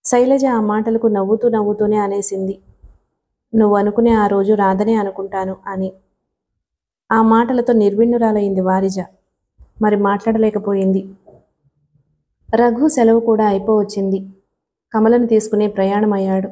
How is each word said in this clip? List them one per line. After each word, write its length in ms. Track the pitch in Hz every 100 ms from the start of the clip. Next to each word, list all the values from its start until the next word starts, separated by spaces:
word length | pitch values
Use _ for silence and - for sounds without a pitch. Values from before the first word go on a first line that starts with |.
శైలజ 400 | - 240 247 277
ఆ 160 | 269 233
మాటలకు 460 | 214 214 220 226 226
నవ్వుతూ 420 | 208 190 226 240
నవ్వుతూనే 480 | 220 208 208 208 208
అనేసింది, 600 | 202 202 196 190 190 196 _ _ - _ _ _ _ _ _
"నువ్వు 220 | 220 208 208
అనుకునే 340 | 208 202 233
ఆ 160 | 226 202
రోజు 280 | 196 196
రాదనే 400 | 214 196 190 208
అనుకుంటాను" 640 | 220 202 190 196 196 190 185 202
అని. 260 | 190 190 190 _ _ _ _ _ _ _ _ _ _ _
ఆ 100 | 220
మాటలతో 500 | 220 220 233 254 247
నిర్విణ్ణురాలైంది 880 | 233 202 202 233 240 226 214 202 190
వారిజ. 400 | 185 190 190 190 180 _ _ _ _ _ - -
మరి 140 | 214 208
మాట్లాడలేకపోయింది. 1160 | 202 202 233 220 214 208 202 196 190 190 190 - _ - _ _ _ _ _ _ _ _ _ _ -
రఘు 340 | 226 240 233 302
సెలవు 320 | 262 226 226
కూడా 260 | 226 220 214
అయిపోవచ్చింది. 840 | 196 196 214 202 202 196 190 - - _ _ _ _ _
కమలను 320 | 220 220 240 233
తీసుకునే 400 | 220 214 208 208
ప్రయాణమయ్యాడు. 800 | 202 196 202 214 196 190 190 196